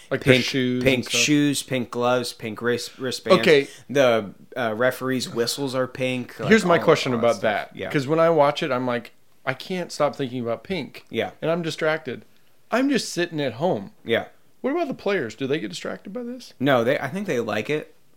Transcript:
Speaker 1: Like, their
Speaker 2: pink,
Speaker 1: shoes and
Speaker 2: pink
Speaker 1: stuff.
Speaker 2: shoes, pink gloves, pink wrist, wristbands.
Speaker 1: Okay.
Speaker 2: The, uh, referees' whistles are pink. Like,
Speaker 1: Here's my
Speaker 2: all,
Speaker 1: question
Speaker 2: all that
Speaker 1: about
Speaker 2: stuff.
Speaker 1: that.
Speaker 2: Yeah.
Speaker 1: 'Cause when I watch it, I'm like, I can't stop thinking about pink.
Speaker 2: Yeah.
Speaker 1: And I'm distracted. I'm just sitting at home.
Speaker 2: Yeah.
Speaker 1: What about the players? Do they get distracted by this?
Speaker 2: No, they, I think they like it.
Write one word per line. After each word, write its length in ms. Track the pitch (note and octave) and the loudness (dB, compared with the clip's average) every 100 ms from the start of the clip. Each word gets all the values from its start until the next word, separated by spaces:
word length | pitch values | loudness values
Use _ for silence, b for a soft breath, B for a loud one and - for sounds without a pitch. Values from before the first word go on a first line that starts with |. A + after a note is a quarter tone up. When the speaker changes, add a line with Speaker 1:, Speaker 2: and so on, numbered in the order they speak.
| B | B
Speaker 1:
Like, 140 | C3+ | 2
their 100 | C#3+ | 4
Speaker 2:
pink, 100 | B2+ - | 4 4
Speaker 1:
shoes 360 | C3+ B2+ B2 | 0 0 0
and 20 | B2 | 2
Speaker 2:
pink 180 | B2+ - | 2 0
Speaker 1:
stuff. 100 | A#2+ | 0
Speaker 2:
shoes, 420 | A#2+ D3 D3 C3+ | 2 4 2 0
pink 280 | - C3+ A2 | -4 -4 -4
gloves, 420 | A#2+ A#2+ B2+ A#2+ | -2 2 2 -2
pink 300 | - A2+ G2+ | -8 -10 -4
wrist, 360 | A#2 A#2 - - | -2 -2 -4 -8
wristbands. 420 | C3 - - C#4+ | -8 -4 4 4
Speaker 1:
Okay. 260 | F#3 C#3+ C#3 B - | 6 4 2 B -2
Speaker 2:
The, 400 | C3+ B2+ A2+ G2+ - - - | 4 4 4 0 -12 -12 -4
uh, 160 | A#2 | -4
referees' 540 | G#2+ B2+ - C3 C3 - | 0 0 0 -2 -2 -2
whistles 460 | A2+ A#2 - C#3 | -2 -2 -2 -4
are 120 | C3 B2+ | -4 -4
pink. 540 | - B2+ B2+ A#2 - | -4 -4 -4 -6 -4
Like, 80 | - | 4
Speaker 1:
Here's 160 | A3 | 4
my 140 | F3 E3+ | 6 4
Speaker 2:
all, 60 | |
Speaker 1:
question 280 | - D3 C3+ | 6 4 2
Speaker 2:
all 60 | A#2+ | 2
that 60 | A#2 | 2
Speaker 1:
about 80 | G#2+ | 2
Speaker 2:
stuff. 60 | A2+ G2 C#2 | 0 -2 -4
Speaker 1:
that. 40 | - | -8
Speaker 2:
Yeah. 140 | F#2 | -4
Speaker 1:
'Cause 160 | D3+ C3 | -4 0
when 120 | D#3+ | 2
I 100 | E3 | 4
watch 320 | D#3+ C#3+ D3 | 6 4 2
it, 100 | D#3+ | -2
I'm 140 | B2+ B2+ | -2 -2
like, 260 | A#2+ A2 - _ - | -4 -6 -18 _ -8
I 80 | C3+ | -6
can't 400 | C3+ - F#3 E3+ | -6 -6 -8 -6
stop 240 | - D3 A#2+ | -2 -2 -2
thinking 240 | C3 B2+ | -6 -6
about 240 | A#2 A2+ | -6 -6
pink. 400 | - F#3 - - - | -6 -8 -8 -14 -8
Speaker 2:
Yeah. 220 | A2+ F#2+ - | -4 -4 -4
Speaker 1:
And 80 | D#3 | -2
I'm 100 | E3+ | -2
distracted. 640 | D#3+ - D3+ D#3 - A2+ - _ _ _ - | -4 -2 -2 -2 -6 -12 -14 _ _ _ -4
I'm 180 | A3+ C4+ | 0 2
just 220 | B3+ - | 0 -2
sitting 260 | E3+ F3 D#3 | -4 -4 -2
at 100 | C#3 | -4
home. 380 | A2+ F3+ A#2+ G2 - | 0 0 0 -4 -12
Speaker 2:
Yeah. 220 | A2 A2+ - - _ _ B3 | 0 0 0 -12 _ _ -2
Speaker 1:
What 60 | E4+ | -2
about 120 | C#4+ | -2
the 60 | - | -4
players? 320 | - G3 A2+ | -2 -2 -4
Do 120 | - C3+ | -6 -4
they 120 | D#3 | -2
get 80 | F#3+ | -4
distracted 440 | F3 - F#3 G#3 | -8 -10 -10 -12
by 100 | A3+ | -12
this? 280 | A#3+ B3 - - | -10 -12 -16 -2
Speaker 2:
No, 240 | C3+ B2 | 2 4
they, 140 | A2+ D3 | 4 0
I 100 | C#3 | -2
think 180 | F#3+ F#3+ | -6 -4
they 120 | B2+ | -4
like 300 | A2 G#2 B2+ | -2 -4 -4
it. 240 | D3+ - - - | -6 -6 -18 -12